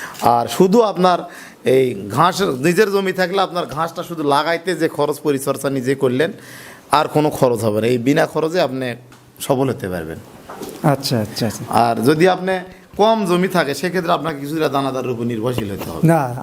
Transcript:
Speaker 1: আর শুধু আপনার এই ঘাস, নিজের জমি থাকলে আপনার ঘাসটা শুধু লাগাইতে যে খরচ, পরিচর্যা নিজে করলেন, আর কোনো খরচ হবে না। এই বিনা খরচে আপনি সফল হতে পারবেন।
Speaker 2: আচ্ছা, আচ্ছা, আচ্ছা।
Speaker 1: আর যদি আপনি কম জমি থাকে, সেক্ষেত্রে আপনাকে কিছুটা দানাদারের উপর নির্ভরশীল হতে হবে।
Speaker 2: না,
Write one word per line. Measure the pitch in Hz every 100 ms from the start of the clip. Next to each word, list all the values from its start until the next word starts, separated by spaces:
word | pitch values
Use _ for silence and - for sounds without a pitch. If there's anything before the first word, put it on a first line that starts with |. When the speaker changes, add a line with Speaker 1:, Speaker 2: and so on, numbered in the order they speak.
| - -
Speaker 1:
আর | 113 117 117
শুধু | - 185 233
আপনার | 214 170 180 170 - - - -
এই | 120 131 127 104 98
ঘাস, | 117 175 175
নিজের | 190 127 160 175 208
জমি | 196 190
থাকলে | 185 180 196
আপনার | 180 170 135
ঘাসটা | 139 165 180
শুধু | 170 160
লাগাইতে | 143 139 151 165 185
যে | 160 160
খরচ, | - 147 143
পরিচর্যা | 151 135 139 131 143
নিজে | 135 123
করলেন, | 135 135 127 170 - - - - - -
আর | 147 160
কোনো | 156 151
খরচ | - 127 113
হবে | 110 107
না। | 113
এই | 123
বিনা | 120 156 151
খরচে | 156 160 175
আপনি | 143 131 127 117 - - _ -
সফল | - 131 139
হতে | - 95
পারবেন। | 90 78 80 - - - - - -
Speaker 2:
আচ্ছা, | 156 139 - 120
আচ্ছা, | 107 - 110
আচ্ছা। | - -
Speaker 1:
আর | 110 117 110
যদি | 120 156 185
আপনি | 175 185 185 180 - - -
কম | 220 220 185
জমি | 175 185
থাকে, | 175 143
সেক্ষেত্রে | 139 180 180 170
আপনাকে | 160 156 139
কিছুটা | 143 160 147
দানাদারের | 139 135 127 123
উপর | 117
নির্ভরশীল | 120 113 123 120 101
হতে | 98 -
হবে। | - 160
Speaker 2:
না, | 160 127 123